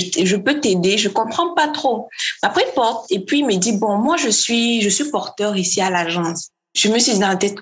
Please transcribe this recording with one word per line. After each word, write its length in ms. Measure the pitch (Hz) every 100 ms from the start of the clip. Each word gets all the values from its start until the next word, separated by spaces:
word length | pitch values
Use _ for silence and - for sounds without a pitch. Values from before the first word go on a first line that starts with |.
| 180 -
Je, 80 |
je 120 | 180 196
peux 220 | 208 294
t'aider », 360 | 247 185 180 208
je 100 | 208
comprends 460 | 220 226 226 339
pas 140 | 339 294
trop. 400 | - 277 226 - - - -
Après, 240 | - - 523
il 60 |
porte, 360 | 269 226 - -
et 100 | 190
puis 200 | 190 285
il 60 | 277
me 100 | 190
dit, « 160 | 208 202
Bon, 200 | 220 202
moi, 180 | 262 339
je 140 | 269
suis, 500 | 208 - 233 233 233
je 80 | 202
suis 220 | 196 294
porteur 460 | 202 - - 208 196
ici 240 | 175 202
à 100 | 185
l'agence. » 580 | 180 165 175 170 170 - _ _
Je 140 | - 208
me 100 | 233
suis 140 | 233
dit 60 | 202
dans 100 | 196
la 80 | 185
tête, « 240 | 202 202